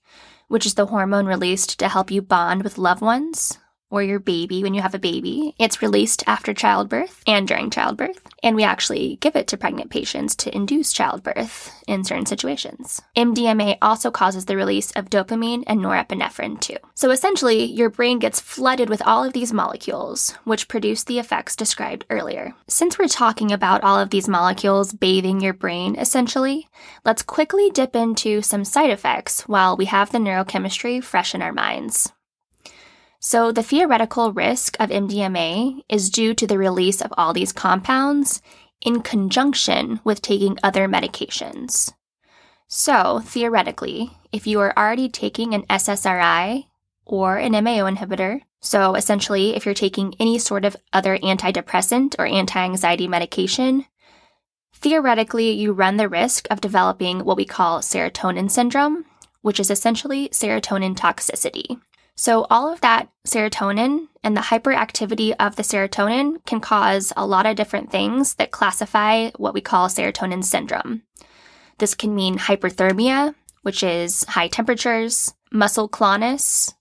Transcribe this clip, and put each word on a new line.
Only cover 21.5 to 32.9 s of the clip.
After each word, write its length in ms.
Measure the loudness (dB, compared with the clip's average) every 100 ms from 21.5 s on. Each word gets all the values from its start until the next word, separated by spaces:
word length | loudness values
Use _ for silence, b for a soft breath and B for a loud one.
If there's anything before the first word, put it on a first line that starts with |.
described 500 | -4 -4 -4 -6 -8 -6
earlier. 420 | -6 -4 -8 -10 -14 -4
Since 320 | 0 2 2
we're 80 | 0
talking 460 | 4 2 2 0
about 320 | 2 2 4
all 160 | 4 4
of 100 | 2
these 180 | 0 0
molecules 640 | 2 2 2 2 2 0
bathing 480 | 0 2 2 2 0
your 140 | -2
brain, 400 | -2 -4 -4 -4
essentially, 720 | -2 0 0 0 0 -2 -2 -8 B B B
let's 180 | 0 0
quickly 480 | 0 0 2 4 4
dip 240 | 2 0
into 480 | 0 0 0 0 0
some 220 | 0 -2
side 260 | 0 2 2
effects 520 | 2 0 -2 -2 -4
while 340 | 0 4 4 2
we 80 |
have 260 | 2 2 2
the 80 | 0
neurochemistry 840 | 0 0 -2 -4 -4 -4 -4 -4
fresh 280 | -2 -2 -2
in 100 | -4
our 100 | -4
minds. 580 | -2 -4 -4 -4 -2 -2 _ _ _ _ _ B B B